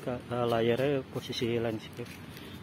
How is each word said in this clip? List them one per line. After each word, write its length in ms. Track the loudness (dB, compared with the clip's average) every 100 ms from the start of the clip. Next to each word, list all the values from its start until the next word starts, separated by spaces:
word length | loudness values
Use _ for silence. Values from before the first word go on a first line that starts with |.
ka-, 240 | 0 -4 -2
eh, 200 | 2 4
layarnya 560 | 6 6 4 4 2 0
posisi 400 | -6 -4 -2 0 2
landscape. 480 | 0 -2 -6 -10 -10 -10 -12 -14 -12 -12